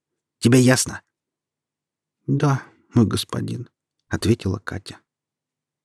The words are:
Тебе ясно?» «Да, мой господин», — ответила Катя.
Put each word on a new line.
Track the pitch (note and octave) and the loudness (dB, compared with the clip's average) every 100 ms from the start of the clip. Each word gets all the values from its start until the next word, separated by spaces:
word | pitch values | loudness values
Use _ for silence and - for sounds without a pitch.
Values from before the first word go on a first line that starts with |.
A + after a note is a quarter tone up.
| _ _ _ _ | _ _ _ _
Тебе | A#2+ B2+ | 2 4
ясно?» | B2+ B2+ - - - _ _ _ _ _ _ _ _ _ _ _ - | 4 2 0 -10 -18 _ _ _ _ _ _ _ _ _ _ _ -4
«Да, | C3+ D3 C3 - _ _ | -2 0 -2 -6 _ _
мой | A#2+ G#2 | 2 2
господин», — | F#2+ - - A2 A2+ - _ _ _ - | 0 -6 -8 -6 -8 -12 _ _ _ -10
ответила | F#2+ F#2+ A#2 G2 - | -4 -2 -2 -2 -6
Катя. | - F#2+ - - _ _ _ _ _ _ _ _ | -8 -14 -14 -20 _ _ _ _ _ _ _ _